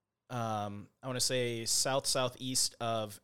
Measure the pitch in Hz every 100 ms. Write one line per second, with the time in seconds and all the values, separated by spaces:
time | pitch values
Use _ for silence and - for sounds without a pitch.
0 | _ _ - 120 113 107 104 101 - _
1 | 131 127 - 127 120 117 113 - 139 135
2 | - 139 127 - 127 127 - - 117 113
3 | 107 104